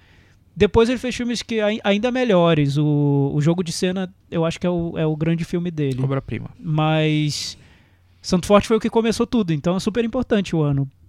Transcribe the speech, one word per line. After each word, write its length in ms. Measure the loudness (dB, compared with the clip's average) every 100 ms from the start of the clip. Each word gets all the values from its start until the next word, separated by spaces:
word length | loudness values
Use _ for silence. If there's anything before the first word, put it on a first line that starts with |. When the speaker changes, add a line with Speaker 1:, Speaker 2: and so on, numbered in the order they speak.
| _ _ _ _ _
Speaker 1:
Depois 340 | 0 2 4 4
ele 80 | 0
fez 180 | -4
filmes 280 | -4 -4 -6
que 180 | -4 -2
ai-, 200 | 0 0
ainda 280 | 0 0 0
melhores. 640 | 0 2 4 4 4 2 2
O, 540 | 2 2 2 2 2
o 60 | 2
Jogo 240 | 2 0
de 80 | -2
Cena, 400 | -4 -2 -2 -6 -12 _
eu 140 | -2
acho 160 | -2 -2
que 60 | -2
é 40 |
o, 260 | -2 -2 -2
é 80 |
o 120 | -2 0
grande 280 | -2 -2
filme 260 | -2 -4 -4
dele. 300 | -4 -4 -2
Speaker 2:
Obra-prima. 500 | -2 -4 -4 -8 -10 -10
Speaker 1:
Mas 1000 | -4 0 2 2 0 0 -2 -4 -10 -14 -20 _ _ _ _ _
Santo 240 | -2 -2 4
Forte 220 | 4 4
foi 80 | 0
o 40 |
que 80 | 2
começou 380 | 0 0 0 0
tudo, 260 | 0 0
então 240 | -2 0 -2
é 40 |
super 240 | -2 -2
importante 500 | -2 -4 0 -2 0
o 80 | 0
ano 260 | 0 0 -2 -8